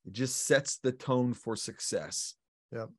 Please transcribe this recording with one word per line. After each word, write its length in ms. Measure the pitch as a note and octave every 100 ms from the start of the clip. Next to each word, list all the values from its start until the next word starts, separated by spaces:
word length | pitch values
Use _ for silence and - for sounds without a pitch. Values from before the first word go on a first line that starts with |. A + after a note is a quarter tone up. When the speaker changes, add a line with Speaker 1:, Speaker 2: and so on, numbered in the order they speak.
| -
Speaker 1:
it 60 |
just 340 | G#2 C3 - -
sets 320 | C#3 C#3 -
the 140 | C3
tone 420 | B2+ - B2+ B2
for 220 | A2+ A2+ G#2+
success. 800 | - G2 - G2 D2+ - - - _ _ _
Speaker 2:
Yep. 180 | A#2+ A2+